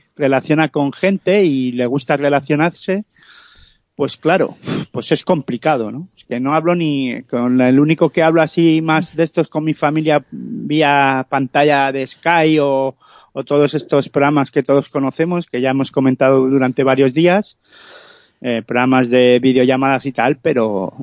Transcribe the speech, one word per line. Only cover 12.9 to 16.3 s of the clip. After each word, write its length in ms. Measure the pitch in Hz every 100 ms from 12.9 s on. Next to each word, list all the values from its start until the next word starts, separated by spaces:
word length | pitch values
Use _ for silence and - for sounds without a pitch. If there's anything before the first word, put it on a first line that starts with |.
| - _ - _
o 100 | 139
todos 320 | 127 147 147 151
estos 340 | - 147 135
programas 400 | 143 143 147 131
que 140 | 147
todos 260 | 135 139 -
conocemos, 560 | 147 135 - 165 175 -
que 140 | 123
ya 80 | 131
hemos 220 | 135 135
comentado 560 | 143 131 127 135